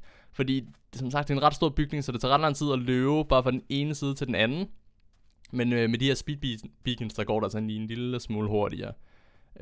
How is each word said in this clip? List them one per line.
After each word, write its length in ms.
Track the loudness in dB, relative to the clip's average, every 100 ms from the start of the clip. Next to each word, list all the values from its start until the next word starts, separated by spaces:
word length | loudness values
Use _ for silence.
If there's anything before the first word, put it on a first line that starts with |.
| -12 -20 -10
fordi 320 | -4 0 0 -4 -12 _
som 180 | -8 -4
sagt, 160 | -2 0
det 60 |
er 40 | 4
en 60 |
ret 120 | 4 4
stor 140 | 2
bygning, 340 | 2 -2 -2
så 80 | -4
det 100 | -2
tager 120 | 2
ret 80 | 4
lang 140 | 4 0
tid 160 | 0
at 60 | 0
løbe 460 | 2 2 4 2 4
bare 180 | 4
fra 80 | 4
den 120 | 0 -2
ene 260 | -4 -2 -2
side 180 | -4
til 140 | -4 -2
den 80 | 2
anden. 340 | 2 2 -6 -10 -20 _ _ _ _ _ -8
Men, 220 | -2 2
øh, 160 | 2 2
med 100 | 2
de 60 | 2
her 80 |
speed 240 | 0 -2 -6
be-, 320 | -4 -6 -10 -10
beacons, 300 | -6 -4 -4
der 100 | -4
går 160 | -2 0
der 100 | 0
sådan 180 | -2 -4
lige 120 | -4
en 80 | -6
lille 320 | -6 -6 -6
smule 300 | -6 -4 0
hurtigere. 440 | 0 0 -2 -10 -12 -18 -20 _ _ _ -18